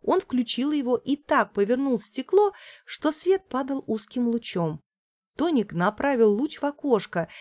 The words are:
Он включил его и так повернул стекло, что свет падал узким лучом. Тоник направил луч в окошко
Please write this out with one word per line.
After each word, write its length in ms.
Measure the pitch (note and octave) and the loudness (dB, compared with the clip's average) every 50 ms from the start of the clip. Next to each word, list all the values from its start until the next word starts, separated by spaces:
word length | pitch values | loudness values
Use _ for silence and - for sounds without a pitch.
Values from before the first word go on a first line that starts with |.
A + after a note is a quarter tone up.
| - | -2
Он 160 | - - F#4+ | 0 0 0
включил 500 | - - - B3+ A#3+ - - - C4 D4 | 0 0 -2 -2 0 -2 -2 -2 -2 0
его 260 | D4+ D4 C4 A#3+ B3 | 0 0 0 0 -2
и 200 | - - B3 C#4+ | -2 0 -2 -4
так 360 | - _ - D4+ C4 A3+ A#3 _ | -4 _ 0 2 2 2 0 _
повернул 440 | G#3 G3+ G3 B3 B3+ C#4 C#4 B3 G3+ | -2 2 2 2 0 2 0 0 -2
стекло, 540 | - - - - B3+ - - G4 G#4 G4+ G4 - - - - - _ | -2 -8 -10 -10 -6 2 4 4 4 4 0 -6 -20 -20 -20 -20 _
что 260 | - - - - D4+ | -16 -14 -2 -2 -2
свет 380 | D4+ - - F4 F#4+ F#4+ - _ | -2 -2 0 0 0 0 0 _
падал 340 | - B3+ C4+ C4 C#4 C4+ - | -6 -6 -4 -4 -6 -6 -4
узким 420 | - A3 A3 - - - B3+ A#3+ A#3 | -4 -4 -4 -6 -8 -4 -2 0 0
лучом. 540 | A#3 A#3 A#3 - - F#3 E3+ D#3+ D#3 D#3 _ _ _ _ _ _ _ _ _ _ _ | 0 -2 -4 -4 -4 -2 -2 -2 -4 -8 _ _ _ _ _ _ _ _ _ _ _
Тоник 360 | - C#4 F4+ D#4+ B3 G3+ - | -2 -2 0 2 0 0 -2
направил 600 | D#3 E3+ F3 G3+ G#3 - - C#4+ C#4 A#3 A3+ G#3+ | -2 0 0 0 0 0 -2 0 2 4 4 4
луч 280 | G3+ G#3 C#4+ D4+ - - | 4 2 -2 -4 -4 -6
в 40 | - | -6
окошко 640 | C#4+ D4 - - C#4+ A#3+ G3+ - - - F3 E3 - - - | -6 -6 -4 -2 0 0 0 0 -4 -6 -6 -6 -6 -10 -20